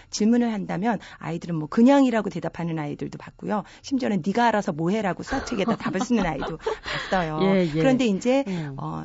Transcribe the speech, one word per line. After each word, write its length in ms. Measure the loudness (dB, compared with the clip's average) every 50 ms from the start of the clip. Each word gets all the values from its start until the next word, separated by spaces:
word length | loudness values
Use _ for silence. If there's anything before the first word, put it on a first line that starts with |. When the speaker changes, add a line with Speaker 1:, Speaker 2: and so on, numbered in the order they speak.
| -18 -12
Speaker 1:
질문을 420 | -4 0 2 4 4 4 4 2 0
한다면 460 | -4 -4 -4 -4 -2 0 0 -2 -2 -4 -10 -16 -12
아이들은 380 | -8 -6 -6 -6 -6 -4 -4
뭐 120 | -4 -4 -2
"그냥이라고" 640 | 2 6 6 8 8 6 6 4 2 0 -2 -2
대답하는 480 | -4 -4 -6 -6 -6 -6 -4 -4 -4 -4
아이들도 400 | -4 -6 -6 -8 -8 -10 -10 -12
봤고요. 460 | -14 -16 -16 -10 -6 -4 -4 -4 -4 -6 -14 -20
심지어는 400 | -8 -4 -4 -2 0 0 0 0 0
"네가 220 | 0 2 4 4
알아서 260 | 4 4 2 0 -2
뭐 200 | -2 -2 0 0
해라고" 320 | 0 0 0 -2 -2 -4 -6
수학책에다 540 | -4 -4 -4 -4 -4 -4 -2 0 0 -2 -2
답을 220 | -2 -4 -2 -2
쓰는 260 | 0 2 2 2 2 0
아이도 300 | -2 -4 -6 -8 -8 -6
Speaker 2:
<laughs> 520 | -6 -6 -6 -6 -6 -8 -8 -8 -4 0
Speaker 1:
봤어요. 300 | 0 0 0 0 0 0
Speaker 2:
예, 200 | 2 4 4 4 2
예. 60 | 2 2
Speaker 1:
그런데 320 | 2 4 4 4 4 4
이제, 380 | 2 2 2 2 2 2 2 2 0
Speaker 2:
음. 280 | -2 -4 -4 -6 -8 -8
Speaker 1:
어, 260 | -8 -8 -8 -8 -10